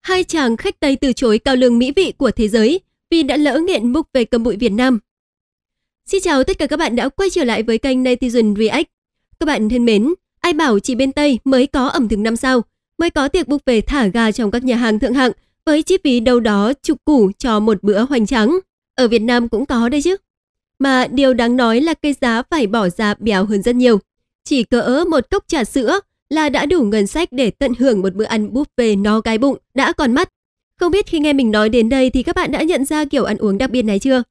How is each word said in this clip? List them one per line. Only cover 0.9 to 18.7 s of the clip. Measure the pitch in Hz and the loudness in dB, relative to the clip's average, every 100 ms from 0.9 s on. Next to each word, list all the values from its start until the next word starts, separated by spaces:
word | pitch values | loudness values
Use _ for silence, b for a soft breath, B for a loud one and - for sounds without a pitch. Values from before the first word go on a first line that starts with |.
từ | 269 277 | 0 -2
chối | 233 240 214 | 0 0 0
cao | 285 | 0
lương | 254 254 233 | 2 4 4
mỹ | 254 | 0
vị | 294 320 - | 0 -2 0
của | 254 | -2
thế | - 214 | 0 0
giới | 226 220 359 _ _ _ | 2 2 0 _ _ _
vì | 339 | 0
đã | 277 285 | 0 0
lỡ | 294 254 | 2 0
nghiện | 349 302 240 | 0 0 0
buffet | 269 - 262 226 | -2 -2 -2 0
cơm | 240 | -2
bụi | 233 196 | -2 -2
Việt | 226 | -2
Nam. | 202 254 226 _ _ _ _ _ _ _ _ _ _ | 0 0 0 _ _ _ _ _ _ _ _ _ _
Xin | - 392 | -4 -2
chào | 370 285 | 0 0
tất | - 381 | 0 -2
cả | 302 | -2
các | 302 | -2
bạn | 294 | -2
đã | 233 269 | -2 -4
quay | - 381 | -2 -2
trở | 349 | 0
lại | 254 214 | -2 -2
với | 226 226 | -2 -2
kênh | 277 254 | -2 0
Netizen | 254 247 254 240 220 | 0 0 0 0 0
React. | 202 220 262 339 _ _ _ _ _ | 0 0 0 -4 _ _ _ _ _
Các | |
bạn | 311 277 214 | -2 0 0
thân | 240 | 0
mến, | 240 208 254 370 _ _ | 2 2 0 -4 _ _
ai | 349 | -2
bảo | 311 381 302 | 0 2 0
chỉ | - | 0
bên | 240 269 | -2 -2
Tây | 285 294 226 | 0 0 0
mới | 269 262 277 | 0 2 2
có | 285 254 | 0 -2
ẩm | 339 220 | -2 -2
thực | 214 | -2
năm | 220 | -2
sao, | 226 262 254 - _ _ - | -2 0 0 -2 _ _ -4
mới | 339 | -2
có | 311 277 | 0 -2
tiệc | 370 254 | -2 -2
buffet | 285 - 226 - | -2 0 0 0
thả | 285 208 | 0 0
ga | 233 220 | 0 0
trong | 208 208 | 0 -2
các | 240 | -2
nhà | 254 | -2
hàng | 233 233 214 | 0 0 0
thượng | 240 | 0
hạng | 262 247 - _ _ | 0 0 -2 _ _
với | - 302 | -2 0
chi | - 370 | 0 0
phí | 294 240 | 2 2
đâu | 226 240 | 2 2
đó | 220 202 208 285 | 2 0 0 -2
chục | - 311 | -4 -4
củ | - 285 196 - | 0 2 2 0
cho | 254 214 | -2 0
một | 214 202 | 0 0
bữa | 202 202 | 0 0
hoành | 254 269 | 0 0
tráng. | 208 254 214 370 _ | 0 0 2 0 _